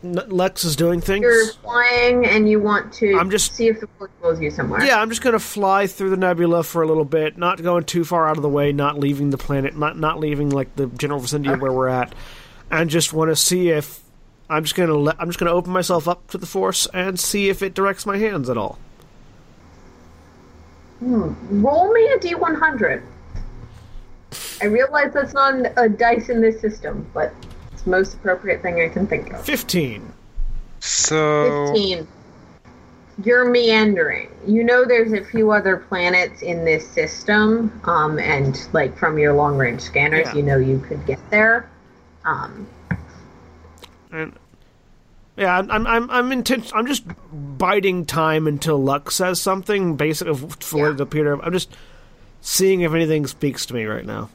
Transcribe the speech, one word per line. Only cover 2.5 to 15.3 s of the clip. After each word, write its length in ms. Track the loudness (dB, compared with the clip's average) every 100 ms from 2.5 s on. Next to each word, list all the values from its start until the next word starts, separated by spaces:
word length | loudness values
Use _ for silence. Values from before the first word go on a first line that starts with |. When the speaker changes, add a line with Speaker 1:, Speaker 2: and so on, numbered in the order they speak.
| 4
Speaker 2:
want 320 | 4 0 -2
to 240 | -2 2 2
Speaker 1:
I'm 100 | 2
just 240 | 0 -2 0
Speaker 2:
see 120 | 0
if 120 | 0
the 80 | -6 _
force 140 | -20 _
pulls 180 | -2 0
you 80 | -4
somewhere. 320 | -4 -4 0
Speaker 1:
Yeah, 160 | 2 2
I'm 80 | 2
just 120 | 0
gonna 180 | 0 0
fly 480 | -2 -2 2 2 2
through 220 | -2 -2
the 60 | 2
nebula 460 | 2 2 2 2
for 180 | 0 0
a 60 | 2
little 180 | 2 2
bit, 320 | 0 -2 -2
not 240 | -2 0
going 220 | 0 0
too 200 | 0 -2
far 240 | 0 2 2
out 100 | 0
of 40 |
the 60 | 0
way, 220 | 2 0
not 280 | 2 0 0
leaving 300 | -2 0 -2
the 60 | -2
planet, 380 | -2 -2 -2 -2
not, 200 | -4 -2
not 220 | -4 -2
leaving, 300 | -4 -2 -2
like, 260 | -2 -4 -4
the 120 | -6
general 320 | -4 -6 -4
vicinity 300 | -4 -4 -2
of 40 | -2
Speaker 2:
Okay. 60 |
Speaker 1:
where 100 | 0
we're 160 | 0 0
at, 260 | 0 -4 -8 -18 -20 -20 -20 -6
and 180 | -2 0
just 240 | 0 -2
wanna 220 | 0 0 2
see 340 | 0 2 2
if 300 | 0 -2 -16 -20 -20 -20 _ -4
I'm 140 | -2
just 120 | -2 0
gonna 200 | 2 2
le-, 180 | 0 -2
I'm 100 |
just 100 | -6